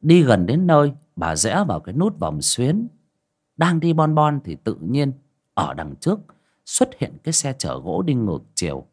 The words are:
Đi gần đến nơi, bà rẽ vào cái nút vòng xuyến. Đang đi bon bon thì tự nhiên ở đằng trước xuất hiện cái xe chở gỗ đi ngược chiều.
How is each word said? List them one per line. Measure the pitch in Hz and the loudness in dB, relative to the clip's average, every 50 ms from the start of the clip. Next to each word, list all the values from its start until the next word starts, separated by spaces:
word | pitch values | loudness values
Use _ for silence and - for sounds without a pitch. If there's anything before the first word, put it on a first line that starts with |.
Đi | - 156 160 180 151 | 6 6 6 6 8
gần | 127 113 95 90 | 6 4 4 4
đến | 87 123 160 185 | 2 0 2 2
nơi, | 175 160 147 147 143 135 - _ _ _ | 4 6 6 4 4 0 -4 _ _ _
bà | - 160 82 80 | -6 -4 -4 -2
rẽ | 76 76 113 107 175 208 160 | -2 -2 0 0 0 -2 -2
vào | 98 80 | -4 -6
cái | - - 90 | -6 -6 -4
nút | 135 180 214 - - | -2 -2 -2 -2 -4
vòng | - 80 78 76 69 | -6 -6 -4 -4 -4
xuyến. | - - - 123 131 160 208 233 240 _ _ _ _ _ _ _ _ _ _ _ _ _ | -4 -2 0 0 0 0 -2 -2 -6 _ _ _ _ _ _ _ _ _ _ _ _ _
Đang | - 160 175 175 160 | -2 0 2 2 0
đi | 156 170 165 | 2 2 2
bon | 160 156 151 156 | 2 2 2 4
bon | 151 151 151 147 143 - | 2 2 2 0 -2 -6
thì | - 80 - _ | -10 -12 -8 _
tự | 110 - - | -8 -8 -6
nhiên | 76 80 120 139 147 139 127 131 _ _ _ _ _ _ _ | -6 -4 -2 0 0 -2 -4 -8 _ _ _ _ _ _ _
ở | - 85 71 65 | -4 -4 -4 -4
đằng | 73 78 73 69 - | -8 -10 -10 -12 -6
trước | - 151 196 208 - _ _ _ _ _ _ _ _ | -2 -2 -2 -2 -6 _ _ _ _ _ _ _ _
xuất | - - - 254 254 - - | -8 0 0 0 0 -2 -8
hiện | - - - - _ | -10 -10 -10 -10 _
cái | - 160 | -4 -4
xe | - - 139 131 - | -2 -2 -4 -6 -6
chở | - 76 64 65 | -8 -8 -8 -8
gỗ | 65 87 - 87 95 | -6 -6 -4 -2 -2
đi | 170 143 | 0 0
ngược | 123 113 101 82 67 - _ _ | 0 0 -2 -4 -4 -8 _ _
chiều. | - - 82 71 65 65 _ | -6 -6 -6 -6 -8 -12 _